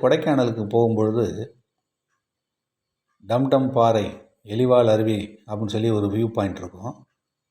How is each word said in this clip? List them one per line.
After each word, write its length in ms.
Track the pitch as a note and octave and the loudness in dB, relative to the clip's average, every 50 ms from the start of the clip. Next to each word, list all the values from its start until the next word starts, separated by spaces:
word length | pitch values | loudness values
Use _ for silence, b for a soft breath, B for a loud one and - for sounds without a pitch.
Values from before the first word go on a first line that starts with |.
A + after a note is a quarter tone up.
கொடைக்கானலுக்கு 600 | - B2+ D3 D#3+ D#3+ D#3+ C#3+ C3+ B2 A#2+ A2 A2 G#2 | 2 2 2 2 2 0 0 2 0 0 -2 -4 -4
போகும்பொழுது, 580 | G2+ A2+ A#2 A#2 A2+ A2 G#2+ A2 G#2+ G#2+ A#2+ A2+ F2+ E2 G2+ - - - _ _ _ _ _ _ _ _ _ _ _ _ _ _ _ _ _ _ _ _ _ _ _ _ _ _ _ _ _ _ _ _ _ G#2+ | -2 2 2 2 2 2 0 0 0 0 0 -2 -2 -4 -8 -12 -14 -16 _ _ _ _ _ _ _ _ _ _ _ _ _ _ _ _ _ _ _ _ _ _ _ _ _ _ _ _ _ _ _ _ _ -6
டம் 240 | G2 A2+ B2+ C3+ | -2 -2 0 2
டம் 220 | C3 C#3 C3+ C3 B2+ | 2 2 2 0 0
பாறை, 340 | B2 A#2+ A#2 A#2 A2+ G#2+ G2+ - - - - _ _ _ _ | 2 2 2 4 2 2 -2 -4 -8 -14 -20 _ _ _ _
எலிவால் 440 | G2+ G#2 A#2 B2+ B2+ B2 B2 A#2+ | -6 -2 0 2 4 4 4 6
அருவி 320 | A2 G#2+ G#2+ A2+ A2+ A2 G2+ F2+ - - - _ | 4 4 2 2 0 -2 -2 -6 -10 -16 -20 _
அப்படின்னு 300 | - G#2+ G#2 A2 G2+ G#2 | -12 -8 -8 -6 -6 -4
சொல்லி 140 | A2 A2 A#2 | -2 -2 0
ஒரு 180 | A2 G#2 G2+ | 0 0 -2
வியூ 220 | G2 G2+ A2 A#2 A2 | -2 -2 -2 -2 -2
பாயிண்ட் 260 | A2 - G2+ G2 F2 | -2 -4 -4 -4 -6
இருக்கும். 380 | - F#2 F2 - F2+ G2 B2 - - - _ _ _ _ _ _ _ _ _ | -8 -12 -14 -14 -14 -14 -14 -14 -16 -20 _ _ _ _ _ _ _ _ _